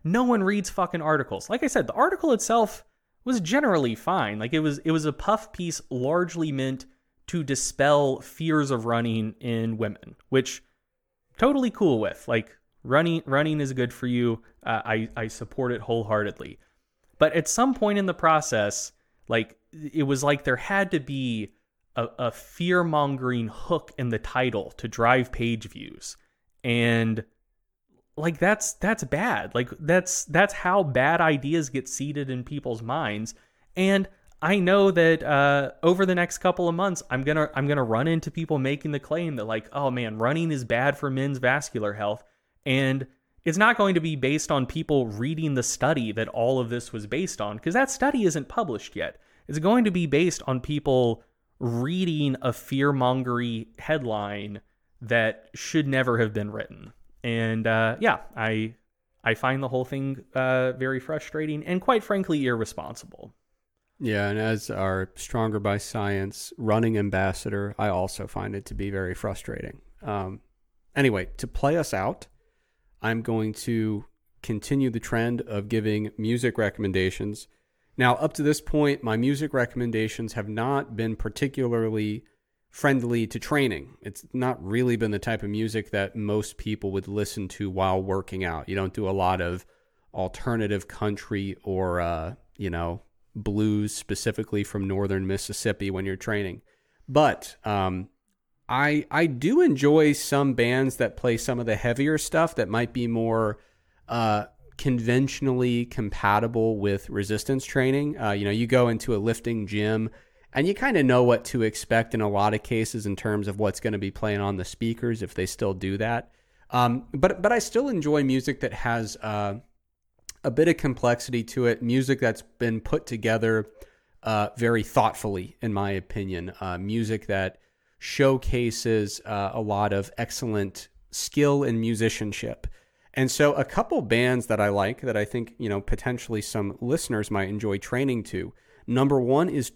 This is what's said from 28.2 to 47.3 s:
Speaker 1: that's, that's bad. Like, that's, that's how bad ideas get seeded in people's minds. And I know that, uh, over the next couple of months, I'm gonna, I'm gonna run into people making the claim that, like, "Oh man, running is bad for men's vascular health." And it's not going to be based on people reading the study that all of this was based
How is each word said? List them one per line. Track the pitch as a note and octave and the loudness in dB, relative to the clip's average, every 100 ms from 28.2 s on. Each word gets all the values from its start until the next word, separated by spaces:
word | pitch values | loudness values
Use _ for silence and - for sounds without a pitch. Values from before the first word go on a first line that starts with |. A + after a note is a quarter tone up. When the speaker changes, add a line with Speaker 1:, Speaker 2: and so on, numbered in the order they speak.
| E3 D#3 | -2 2
Speaker 1:
that's, | F3+ G#3+ - | 2 2 -2
that's | - F#3 A3 | -2 0 0
bad. | C#3 C#3+ A#3 G3+ G3 | -2 -2 0 -2 -2
Like, | A#2+ B2 - | -2 -2 -4
that's, | D3+ F3+ F3+ - | 2 2 2 -4
that's | - D#3+ G3 | 0 2 2
how | - F3+ G3 | 2 0 2
bad | D#3+ B2 C3+ E3+ | 2 2 4 4
ideas | D#3+ C#3+ C#3 E3 C#3 | 4 2 0 -2 -2
get | C3 B2+ | -4 -6
seeded | - C#3 D3 C3+ | -6 -6 -6 -6
in | B2+ | -6
people's | A#2+ C#3+ B2+ A2+ | -8 -8 -6 -6
minds. | A2+ D3 C3 G#2 A2+ - _ _ _ - | -4 -2 -2 -4 -6 -10 _ _ _ 0
And | F#3+ G3 F#3+ - _ - | 4 4 2 -8 _ -4
I | D#3 G3+ | 0 2
know | F3+ G3+ G3 | 6 6 6
that, | E3+ E3 D#3+ | 6 6 6
uh, | C#3+ C#3+ C#3+ C#3+ C3+ - | 4 4 6 4 0 2
over | E3 F3+ F#3 | 4 4 4
the | |
next | F3+ F3 - | 2 0 0
couple | F#3 F3+ F3 | 0 2 0
of | |
months, | E3+ G3 F3 - | 2 0 -2 -4
I'm | B2+ | -2
gonna, | C3+ D#3 D3+ | 0 0 0
I'm | C3+ C#3 | 0 0
gonna | C#3+ | 2
run | A#2+ A2+ D#3 | 2 2 2
into | E3 D#3 | 0 -2
people | E3 D#3+ D3+ | -4 -2 0
making | C3 C#3+ D#3 | 0 -2 -2
the | C#3+ | -4
claim | - D#3+ E3+ C3+ | -2 -2 -2 -4
that, | G#2+ | -4
like, | A2 - | -4 -4
"Oh | C#3 C#3 | -2 0
man, | B2 A#2 G#2+ | 0 -2 0
running | A#2 D#3 E3 | 0 2 0
is | C#3+ | -2
bad | A#2 A#2 C#3 C#3 | 0 2 2 0
for | C#3+ | -2
men's | C3 C#3 C3 | 0 -2 0
vascular | B2 C#3 - A#2 G#2 | 2 0 -2 -4 -4
health." | G#2 G#2 G#2 _ _ _ _ - | -2 -2 -4 _ _ _ _ 0
And | C3 C3+ C3+ C3 _ _ _ | 2 2 -2 -6 _ _ _
it's | E3 E3+ | -2 4
not | A3 A#3 | 4 4
going | G3 | 4
to | F3+ | 2
be | D#3+ D3 | 0 0
based | C#3 D3+ - | 0 0 0
on | C#3+ B2+ | 0 0
people | D#3+ D#3+ C#3+ A#2 | -4 0 0 0
reading | G#2 C3 D#3+ D#3+ | -2 -4 -2 -2
the | C3 | 0
study | A#2 - C3 D#3 A2+ | -2 0 0 0 -2
that | G#2 A2+ | -2 -4
all | - A#2 C3 | 0 2 2
of | A#2+ | 0
this | A#2+ - | -4 -6
was | A2+ G#2 | -10 -6
based | C#3 F#3+ | -4 -4